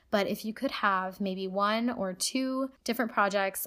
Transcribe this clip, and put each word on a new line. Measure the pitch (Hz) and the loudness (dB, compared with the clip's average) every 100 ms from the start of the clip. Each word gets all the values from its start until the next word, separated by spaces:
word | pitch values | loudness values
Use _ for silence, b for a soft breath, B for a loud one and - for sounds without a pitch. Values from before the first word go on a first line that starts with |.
| B | B
But | 208 196 | 2 2
if | 208 | -2
you | 220 | -4
could | 214 262 | -4 -4
have | - 208 190 190 185 | 0 2 2 0 -2
maybe | 196 190 190 | -4 -2 -4
one | 190 202 220 240 | 0 2 2 0
or | - 190 | -2 -4
two | 185 - 262 262 262 269 - | -2 -2 0 0 -2 -4 -4
different | - 233 226 | -4 -2 0
projects | 220 202 202 190 190 | 2 2 2 0 -2